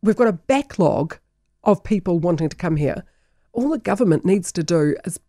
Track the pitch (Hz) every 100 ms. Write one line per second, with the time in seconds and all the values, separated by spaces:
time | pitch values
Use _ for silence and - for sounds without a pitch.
0 | 214 214 233 175 _ 269 - - 170 -
1 | 156 - _ _ _ _ - 196 - 214
2 | 190 170 170 165 160 - 180 156 147 -
3 | - _ _ _ _ - 269 311 - 202
4 | 233 156 170 196 175 - 156 170 151 -
5 | - -